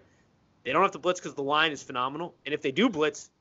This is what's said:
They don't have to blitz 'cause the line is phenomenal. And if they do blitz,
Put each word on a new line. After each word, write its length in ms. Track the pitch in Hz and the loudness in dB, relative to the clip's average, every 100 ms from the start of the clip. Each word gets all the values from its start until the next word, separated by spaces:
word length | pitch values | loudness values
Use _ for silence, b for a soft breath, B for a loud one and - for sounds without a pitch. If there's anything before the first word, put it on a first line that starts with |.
| - b b _ _ _ | -6 b b _ _ _
They 80 | 120 | -2
don't 80 | 151 | 2
have 100 | 190 | 2
to 80 | - | 2
blitz 220 | 165 180 | -2 -2
'cause 140 | 170 139 | -4 -6
the 80 | |
line 280 | 139 151 160 | 0 2 2
is 120 | 139 | 0
phenomenal. 500 | - 127 127 151 175 - 139 | -6 -4 -2 -4 -10 -10 -6
And 80 | 147 | -4
if 60 | |
they 80 | 143 | -2
do 180 | 135 247 | 2 2
blitz, 400 | 156 151 147 - _ | 2 -2 -2 -14 _